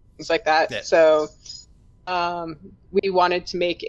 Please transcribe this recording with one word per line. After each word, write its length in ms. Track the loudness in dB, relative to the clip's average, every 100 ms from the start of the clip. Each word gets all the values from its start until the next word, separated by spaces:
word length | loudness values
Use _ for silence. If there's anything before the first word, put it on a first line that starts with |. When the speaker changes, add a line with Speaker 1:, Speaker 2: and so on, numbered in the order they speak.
| _ -12
Speaker 1:
things 140 | -4
like 160 | -2 0
that. 260 | 0 0
Speaker 2:
Yeah. 100 | -4
Speaker 1:
So, 440 | 0 4 6 4 0 -10 -20 -20 -20 _ _ _ -8
um, 520 | -4 -4 -6 -10 -14 -20 -20 _
we 180 | -4 0
wanted 360 | 2 2 0 -6
to 100 | -4
make 260 | -4 -4